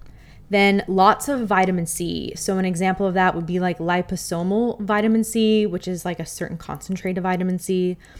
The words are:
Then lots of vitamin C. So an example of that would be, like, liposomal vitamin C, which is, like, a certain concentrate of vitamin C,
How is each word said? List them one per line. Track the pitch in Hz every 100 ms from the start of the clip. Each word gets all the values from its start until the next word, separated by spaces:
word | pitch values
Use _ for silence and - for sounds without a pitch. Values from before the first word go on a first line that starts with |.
| - - - - -
Then | 196 202 196 -
lots | 190 196 220 -
of | 269 214
vitamin | 190 190 180 165
C. | - 170 165 - -
So | - 190
an |
example | 185 175 190 185 196
of |
that | 180 185
would | 170 165
be, | 180
like, | 180 170
liposomal | 165 180 180 185 - 170 185 208 240 214
vitamin | 208 208 220 220
C, | 220 226 220 214 208
which | 175 -
is, | 175
like, | 180 170
a | 160
certain | - 160 165
concentrate | - 147 - 190 185 185
of |
vitamin | 185 180 185 185
C, | - 185 180 180 - -